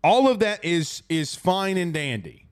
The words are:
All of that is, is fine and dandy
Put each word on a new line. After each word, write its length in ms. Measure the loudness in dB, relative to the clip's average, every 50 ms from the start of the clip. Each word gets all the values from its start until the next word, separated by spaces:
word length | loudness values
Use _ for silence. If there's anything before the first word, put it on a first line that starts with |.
All 240 | 4 4 4 6 6
of 120 | 4 4 4
that 260 | 0 0 0 -4 -4
is, 380 | -2 -2 -2 -2 -4 -8 -14 _ _
is 240 | -4 -4 -2 -4 -8
fine 420 | -4 -2 0 0 0 0 -2 -2
and 160 | -2 -2 -2
dandy 540 | -4 -4 -4 -4 -6 -6 -8 -10 -18 -20 _ _